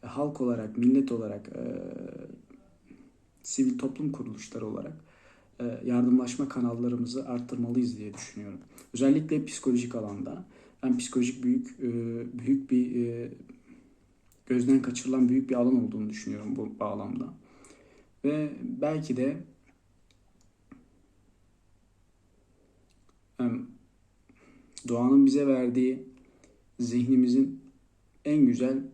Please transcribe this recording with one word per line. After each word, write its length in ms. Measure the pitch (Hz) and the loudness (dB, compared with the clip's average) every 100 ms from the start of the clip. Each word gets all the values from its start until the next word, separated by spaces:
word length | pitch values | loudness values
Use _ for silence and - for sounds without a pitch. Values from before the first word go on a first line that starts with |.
halk 400 | 117 135 147 - | -10 -4 -4 -2
olarak, 360 | 127 113 107 120 | -2 -2 -4 2
millet 340 | 120 135 135 | 4 6 2
olarak, 380 | 117 107 101 - | -2 -4 -8 -10
e, 120 | - - 50 50 - - 50 - - - - _ _ _ - - _ _ _ | -10 -8 -8 -10 -12 -12 -14 -16 -18 -20 -20 _ _ _ -20 -20 _ _ _
sivil 340 | - - 127 - | -10 0 0 0
toplum 340 | 135 - 151 | -4 -4 -6
kuruluşları 540 | - 117 110 - 117 110 | -6 -10 -12 -12 -10 -8
olarak, 400 | - - 156 - _ - _ _ _ | -8 -10 -14 -20 _ -20 _ _ _
e, 40 | 120 113 123 | -8 -6 0
yardımlaşma 640 | 123 123 127 123 - 139 | 2 6 4 4 -4 -4
kanallarımızı 800 | 127 120 117 120 120 120 127 131 | 0 -2 0 -2 -2 -4 -6 -6
arttırmalıyız 680 | 120 120 - 120 123 117 104 | -6 -6 -6 -2 0 0 -4
diye 160 | 104 | -10
düşünüyorum. 460 | 101 - - 104 - - - - | -12 -14 -12 -12 -14 -18 -20 -14
Özellikle 520 | 120 135 151 156 151 - | 0 4 4 2 -2 -4
psikolojik 500 | - 135 120 120 117 | -4 0 0 0 -6
alanda. 500 | 104 101 - - - - - _ | -6 -8 -8 -10 -14 -20 -20 _
Ben 140 | 131 123 | -2 0
psikolojik 460 | - 131 123 123 | 0 0 0 0
büyük, 320 | 123 127 - - | 0 0 -2 -6
e, 120 | 123 117 117 117 120 123 | -4 -4 -4 -6 -8 -6
büyük 320 | 117 139 - | 0 0 2
bir, 360 | 127 123 120 120 | 2 2 0 -2
e, 240 | 120 120 - - - _ - _ _ _ _ _ _ _ | -4 -8 -12 -20 -20 _ -20 _ _ _ _ _ _ _
gözden 360 | 123 123 135 | 0 4 4
kaçırılan 480 | 123 120 131 131 123 | 4 -4 -2 4 4
büyük 200 | 131 135 | 4 2
bir 60 | 123 | 2
alan 300 | 123 127 107 | 4 4 2
olduğunu 240 | 107 107 | -4 -6
düşünüyorum 460 | - - 104 107 - | -6 -8 -8 -6 -4
bu 240 | 107 - | -6 -6
bağlamda. 540 | 104 104 104 - - - _ - - - _ - _ _ 139 | -6 -4 -6 -6 -8 -12 _ -20 -20 -20 _ -20 _ _ -2
Ve 280 | 151 151 - 123 - | -2 -4 -6 -8 -4
belki 360 | 147 156 - 123 | -2 -2 -4 -2
de, 200 | 131 - - _ _ _ _ _ _ _ _ _ _ _ _ - _ _ _ _ _ _ _ _ _ _ _ _ _ _ _ _ _ _ _ _ _ _ _ _ _ _ | -2 -2 -12 _ _ _ _ _ _ _ _ _ _ _ _ -20 _ _ _ _ _ _ _ _ _ _ _ _ _ _ _ _ _ _ _ _ _ _ _ _ _ _
em, 360 | 123 123 - - _ _ _ _ _ _ - - _ - 117 | -4 -2 -10 -18 _ _ _ _ _ _ -20 -20 _ -16 -4
doğanın 380 | 117 123 139 135 | 2 6 8 8
bize 220 | 139 139 | 6 4
verdiği 560 | 131 123 123 127 127 - - _ _ _ _ _ - | 2 2 2 2 0 -8 -20 _ _ _ _ _ -6
zihnimizin 800 | 120 120 120 131 123 127 135 - - _ _ _ _ _ - | -2 0 4 6 6 6 4 0 -16 _ _ _ _ _ 0
en 200 | 151 127 | 6 6
güzel 380 | 120 127 135 139 | 6 0 -2 -6